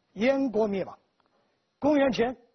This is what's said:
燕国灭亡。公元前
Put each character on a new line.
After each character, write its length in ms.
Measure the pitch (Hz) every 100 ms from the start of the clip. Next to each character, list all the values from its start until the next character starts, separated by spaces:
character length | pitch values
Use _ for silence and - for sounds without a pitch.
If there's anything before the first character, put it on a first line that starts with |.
| _
燕 360 | - 240 269 269
国 160 | 208 208
灭 160 | 196
亡。 160 | - - _ _ _ _ _ _ _ _
公 200 | 269 302
元 120 | 269
前 240 | 208 233 254 _